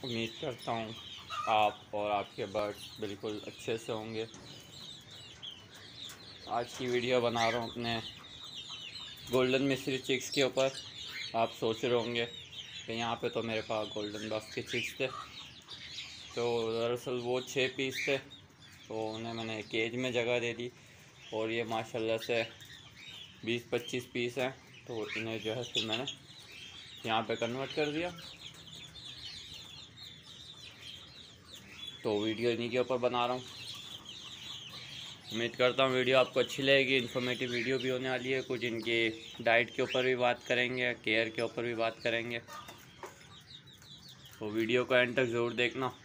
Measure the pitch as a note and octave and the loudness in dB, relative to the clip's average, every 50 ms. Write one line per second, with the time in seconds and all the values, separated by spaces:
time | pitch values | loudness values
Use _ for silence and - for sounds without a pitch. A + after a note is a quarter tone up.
0 | - C3 A#2 A2+ A2+ A2 - - - D3 A#2+ - - - A#2 A#2 A2+ A2 A2 A2 | -4 -2 0 0 0 -2 -2 -4 -4 -4 -4 -4 -4 -2 -2 -2 -2 -6 -8 -10
1 | - - - - - - - - - - A2+ G#2+ G#2+ G#2 - - - - - G#2 | -12 -12 -14 -14 -10 -8 -6 -4 2 4 6 8 8 6 4 0 -12 -6 -2 0
2 | G#2 G#2 G#2 G2+ G2+ - - - A#2 G2+ G2 G#2+ G#2 G#2 G2+ - - - - - | 2 2 2 2 0 -2 -4 -6 -6 0 0 0 0 0 -2 -6 -10 -14 -8 -6
3 | A2 G2+ G2+ G2 - A2 G#2+ G#2 - - G#2+ - - - A#2 A2+ - - A#2+ A2 | -6 -6 -6 -4 -4 -4 -4 -4 -6 -10 -12 -8 -2 -2 -2 -2 -2 -4 -4 -4
4 | A2 A2+ A2+ A2 A2 A2+ - - - - - - - - - - - - - - | -4 -4 -4 -4 -4 -6 -8 -16 -16 -16 -16 -16 -16 -16 -14 -14 -12 -12 -14 -14
5 | - - - - - - - - - - - - - - - - - - - - | -16 -16 -18 -16 -16 -16 -16 -12 -12 -12 -12 -12 -16 -18 -18 -18 -18 -16 -14 -12
6 | - - - - - - - - - - A2 A#2 A#2+ A#2+ - - C3 B2 B2 B2 | -12 -12 -12 -14 -14 -16 -16 -14 -8 -2 -2 -2 -2 -2 -4 -4 0 2 2 4
7 | A#2 B2+ B2+ B2+ A#2 A#2+ A2+ A#2 A2+ A2+ A2+ A#2+ A#2 A2+ - A#2+ A#2+ A#2 A#2 A2+ | 4 6 6 6 6 4 4 6 4 4 4 2 0 -2 -4 -4 -2 0 0 -2
8 | - - - - - - - - - - - - - - - - - - - - | -2 -6 -10 -12 -16 -16 -14 -14 -14 -12 -12 -12 -10 -10 -10 -10 -10 -10 -10 -10
9 | - - - - - - A#2+ C3 B2+ B2+ C3 C3+ C#3 C#3 C3+ B2+ - - C3 C3 | -12 -12 -12 -12 -8 0 4 4 4 6 4 4 4 4 2 2 0 -2 -2 -2
10 | - - C3+ B2+ - - - D3 C#3 B2+ - C3+ C3+ C3+ - - - - - - | 0 0 0 0 0 -2 2 4 4 4 4 4 2 4 2 -2 -12 -12 -12 -12
11 | - - - - - - - A2+ A2+ A2+ - - - A2+ A2+ - - B2 A#2+ A#2+ | -12 -10 -8 -8 -8 -2 2 2 2 2 2 0 2 2 2 2 2 4 4 4
12 | A2 A#2 A#2+ A#2 A#2 A#2 - - - - - - - - - - - - A2+ A2+ | 4 2 0 0 0 -2 -4 -10 -14 -12 -12 -12 -12 -10 -10 -12 -8 -4 -2 0
13 | A#2 A#2 A#2 A#2 - A#2+ - A#2 A2 A2+ A2+ A2 G#2+ - A#2 A2 G#2+ G2+ - G#2+ | 0 0 0 0 0 0 0 0 0 0 0 0 0 0 0 0 0 -2 -2 -4
14 | G#2 G#2 G#2 G#2 G#2+ A2 G#2+ A2 - - - - A#2 - - A#2+ A2 - - - | -4 -4 -4 -6 -4 -2 -2 -4 -4 -4 -6 -6 -4 -2 -2 -2 -2 -4 -4 -2
15 | C3+ B2+ - - - - - - - - - - - - - - - - - - | -2 -2 -2 -6 -10 -10 -12 -12 -14 -14 -16 -18 -16 -16 -14 -14 -12 -12 -10 -10
16 | - - - - - - - A#2 A#2 A#2+ A#2 A#2+ A2+ A2+ A2+ A2+ A#2 A#2 A#2+ B2 | -10 -12 -12 -14 -16 -8 -2 0 2 4 4 2 2 2 2 2 2 2 0 0
17 | - C#3+ B2+ B2 A#2+ A#2+ B2+ B2+ B2+ - - C#3+ B2+ B2+ - - C3+ C3 B2+ - | -2 -2 -2 -2 0 2 0 0 0 0 2 2 2 2 2 0 -2 -2 0 -2
18 | - - C#3 C3+ - - - - - - - - - - - - - - G#2+ A2 | 2 2 2 2 0 -6 -18 -20 -20 -20 -20 -20 -20 -20 -20 -20 -12 -6 -4 -2
19 | A2 A2 A2 A2+ A2+ A#2 A2+ A2+ A2+ A2+ A2 G#2+ G#2 - - A2+ A2 A#2 A#2 B2 | -2 -2 -2 -4 -4 -4 -4 -4 -4 -4 -4 -4 -6 -2 2 2 2 2 2 0
20 | B2+ B2+ A#2 B2 A#2 A#2 B2 A#2+ A#2 A#2+ A2+ A2 A#2+ A#2+ - - - - - - | 0 2 2 2 4 4 4 2 2 0 -2 -2 -4 -6 -6 -12 -20 -20 -20 -20
21 | - - - - - - - A2 A2 A2+ A2+ A#2 A#2 G#2+ A2+ A2 A2+ - - A#2+ | -20 -20 -20 -20 -12 -4 -2 0 0 2 2 0 0 0 0 -2 -2 -2 -2 -2
22 | A2 A2 A2+ A2+ - - A#2+ A#2 A2+ - - - - - - - - - - - | 2 2 2 0 2 2 2 2 2 0 -4 -16 -18 -18 -18 -18 -18 -18 -18 -16
23 | - - - - - - - - - A2 A#2+ A#2+ A#2+ - - A#2+ - - - B2+ | -16 -14 -14 -14 -14 -16 -16 -8 -2 0 0 0 0 0 -2 -2 -2 0 -4 -4
24 | B2 - - B2 A#2+ A#2+ A#2+ C#3 B2+ C3 C3+ - - - - - - - B2 A2 | -4 -2 -2 0 0 0 2 0 0 0 0 -6 -16 -20 -20 -18 -10 -6 -4 -4
25 | G#2+ G#2+ - A2 A2+ A2+ A2+ A2 G2+ A2 G#2+ B2+ A#2+ - - B2+ G#2+ A2+ G#2+ A2+ | -4 -4 -4 -4 -2 -2 -2 -2 0 -2 -2 0 -2 -2 -2 -2 0 0 0 -2
26 | C3 C3+ - - - - - - - - - - - - - - - - - - | -2 -4 -6 -10 -14 -20 -18 -18 -18 -16 -16 -16 -16 -14 -14 -14 -14 -14 -16 -6
27 | - A2+ A2 A2+ A#2 A2 A2+ A2 A#2 A2+ A#2+ C3 C3+ B2+ - D#3 D3+ D3 D3 D#3 | -2 2 2 2 4 2 0 0 2 0 0 -2 -4 -2 0 0 0 2 2 0
28 | E3+ F3+ F3 E3+ - - - - - - - - - - - - - - - - | -2 -2 -4 -8 -12 -14 -14 -14 -14 -14 -14 -14 -16 -14 -14 -14 -14 -14 -14 -14
29 | - - - - - - - - - - - - - - - - - - - - | -14 -12 -12 -12 -12 -10 -10 -10 -12 -12 -12 -14 -14 -14 -14 -14 -16 -16 -16 -16
30 | - - - - - - - - - - - - - - - - - - - - | -16 -16 -16 -16 -18 -18 -18 -16 -14 -16 -14 -14 -14 -16 -16 -14 -14 -12 -12 -12
31 | - - - - - - - - - - - - - - - - - - - - | -14 -16 -16 -18 -18 -18 -18 -20 -18 -18 -16 -16 -16 -16 -12 -10 -8 -8 -8 -4
32 | - A#2+ G#2+ G#2 G#2+ A2 A2 G#2 A#2 A#2+ A#2 A2+ A#2+ A#2+ A2+ B2 B2 B2 C3 B2 | 0 0 2 2 2 0 0 2 2 2 2 2 0 0 2 0 2 2 2 2
33 | A#2+ B2 A#2+ B2 A#2+ B2 B2+ B2+ B2 - - - - - - - - - - - | 2 2 4 4 2 2 2 -2 -4 -10 -12 -12 -12 -10 -10 -12 -12 -12 -14 -14
34 | - - - - - - - - - - - - - - - - - - - - | -14 -14 -14 -14 -12 -14 -14 -14 -12 -12 -12 -10 -12 -12 -12 -12 -12 -12 -12 -12
35 | - - - - - - - A2 A2+ A#2+ A#2 - B2 B2+ A#2+ B2+ C3+ C3 B2+ B2+ | -12 -12 -14 -14 -12 -4 -2 0 0 0 4 6 4 6 6 6 4 6 6 4
36 | B2+ B2 C3 C3 B2+ B2+ - C3 B2 - - - C3+ C3+ C#3 C#3 C3+ B2+ C3+ C3 | 6 8 8 8 8 6 6 2 2 2 2 0 6 8 8 8 8 6 4 4
37 | A#2+ A2 - C3 B2 B2 B2 A2+ C3 B2 A#2+ A#2+ A2+ B2 C3 C3 A#2+ C3 B2+ B2+ | 4 2 0 0 0 0 0 0 -2 0 0 0 2 2 2 2 2 0 0 0
38 | C3 C3 C3 B2+ B2 C3 C3+ C3 C3 - C3 A2+ A2 B2 A#2 A#2 G#2+ A#2 A#2 A#2 | 0 0 0 0 0 0 0 0 0 0 -2 0 0 0 0 0 0 2 4 4
39 | A#2 A2 A2 - - - - - A#2+ A#2 A2+ A#2 A#2+ A#2 - - C3 A#2+ - C3 | 4 4 2 -2 -10 -14 -12 0 4 6 6 6 6 4 2 0 0 2 4 4
40 | B2+ B2+ B2+ B2 B2 A#2+ A#2+ - - - B2+ A#2+ B2 B2 B2+ B2+ B2+ B2 A#2+ A#2+ | 4 4 4 6 4 4 4 2 2 2 4 4 4 2 2 2 2 2 0 0
41 | - A2 A2 A2 A2+ A2+ A2 - A#2 A2+ - - A#2 A#2+ A#2+ A2+ A2+ A2+ - - | 2 4 4 4 4 2 2 -2 -2 -2 0 -2 -2 0 2 2 2 0 0 0
42 | - A#2+ A2+ A#2 A2+ A#2+ A#2+ A#2 - - - - - - - - - - - - | 0 0 0 2 0 -2 -4 -6 -6 -8 -14 -12 -12 -14 -16 -18 -18 -20 -16 -14
43 | - - - - - - - - - - - - - - - - - - - - | -14 -14 -14 -16 -20 -20 -20 -20 -18 -18 -18 -18 -18 -20 -20 -20 -18 -18 -18 -18
44 | - - - - - - - - A2 G#2+ G#2 A2+ A2+ A2 B2 B2 B2 - C3 B2 | -18 -18 -20 -20 -20 -20 -12 -6 -6 -2 0 2 2 4 4 4 4 6 6 6
45 | B2 A#2+ B2 C#3 C3+ A#2+ A#2 A#2+ A#2 A#2+ A2+ A2 B2 A#2 A2+ C3 C3+ B2+ - - | 6 6 6 4 4 4 4 2 2 2 2 2 2 2 2 0 -2 -2 -2 -6
46 | - | -18